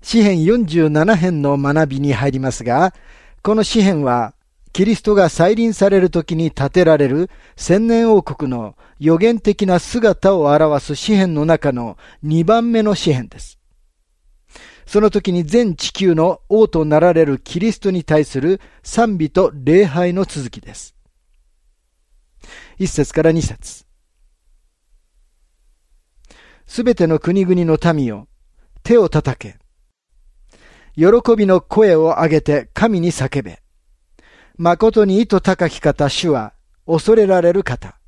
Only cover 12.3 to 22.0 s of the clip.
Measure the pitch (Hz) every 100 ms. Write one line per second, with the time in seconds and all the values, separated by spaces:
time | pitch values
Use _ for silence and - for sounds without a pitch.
12.3 | 160 165 226 233 226 214 196 - 131 110
13.3 | - - _ _ _ _ _ _ _ _
14.3 | _ _ - - - - 208 214 202 190
15.3 | 175 156 220 233 165 - - 190 160 170
16.3 | 180 - 208 220 165 151 151 175 165 156
17.3 | 135 - 175 220 208 202 185 - 151 147
18.3 | 135 147 190 - _ - - 226 190 156
19.3 | - 185 147 131 170 202 147 180 175 190
20.3 | 156 127 - - - - _ _ _ _
21.3 | _ _ _ _ _ _ _